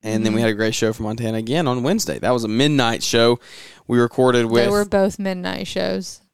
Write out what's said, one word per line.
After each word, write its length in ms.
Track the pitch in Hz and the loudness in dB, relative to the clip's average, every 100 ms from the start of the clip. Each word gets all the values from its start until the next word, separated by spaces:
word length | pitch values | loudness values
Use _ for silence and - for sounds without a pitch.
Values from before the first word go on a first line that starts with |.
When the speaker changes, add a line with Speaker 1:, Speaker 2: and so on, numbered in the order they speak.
Speaker 1:
and 240 | 110 110 110 | -2 -2 0
then 80 | |
we 60 | 107 | 0
Speaker 2:
Mm-hmm. 60 | 117 | 0
Speaker 1:
had 60 | |
a 40 | 104 | 0
great 180 | 110 110 | -2 0
show 180 | 113 | -2
for 100 | 110 | -2
Montana 340 | 110 113 113 110 | -6 -6 -4 -4
again 300 | 110 147 160 | -2 -2 0
on 160 | 123 | -2
Wednesday. 360 | 123 208 - 69 | -2 -2 -2 -4
That 120 | 107 | -2
was 120 | 123 | -2
a 40 | 110 | 0
midnight 560 | 110 143 147 120 113 | 0 2 2 0 0
show 360 | - 120 117 120 - - - - _ | 0 2 4 2 -4 -20 -20 -20 _
we 120 | 120 | 2
recorded 460 | 120 - 127 120 117 | 2 4 4 4 4
with 180 | 117 120 | 2 2
Speaker 2:
They 40 | |
were 140 | 202 202 | 2 0
both 340 | 202 196 - | 2 0 -2
midnight 480 | 196 185 180 190 196 | -6 -6 -6 -8 -6
shows. 540 | - 185 190 180 - _ | -4 -4 -4 -8 -14 _